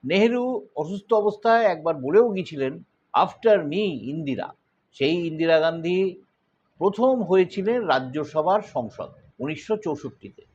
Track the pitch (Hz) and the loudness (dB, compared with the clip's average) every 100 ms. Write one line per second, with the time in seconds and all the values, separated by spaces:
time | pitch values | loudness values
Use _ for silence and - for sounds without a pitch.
0 | 127 180 226 247 247 247 - - 151 196 | 0 2 2 2 -2 -6 -8 -10 -8 -8
1 | - 220 208 208 226 226 220 165 160 156 | 0 2 2 0 2 4 2 0 -2 -4
2 | 131 185 240 190 180 151 135 160 - _ | 2 4 4 0 -6 -4 -6 -6 -18 _
3 | _ - 180 - 226 208 151 165 208 139 | _ 0 0 0 2 2 2 -2 -4 -4
4 | 120 151 143 117 92 - _ _ _ - | -8 -6 -6 -6 -8 -12 _ _ _ -2
5 | 135 170 170 156 165 160 160 165 165 185 | 0 0 -2 -2 2 4 2 -2 -2 0
6 | 190 180 _ _ _ _ _ _ 180 208 | 0 -4 _ _ _ _ _ _ -2 2
7 | 254 262 180 190 185 - 196 240 202 135 | 2 2 2 2 2 0 -2 -2 2 0
8 | 127 139 147 156 156 202 208 143 110 - | 0 -6 -4 -2 0 0 -2 -8 -8 -10
9 | 85 - _ _ 131 151 - 214 180 147 | -14 -14 _ _ -10 -8 -6 -4 -4 -6
10 | 131 - 98 - _ | -10 -16 -20 -20 _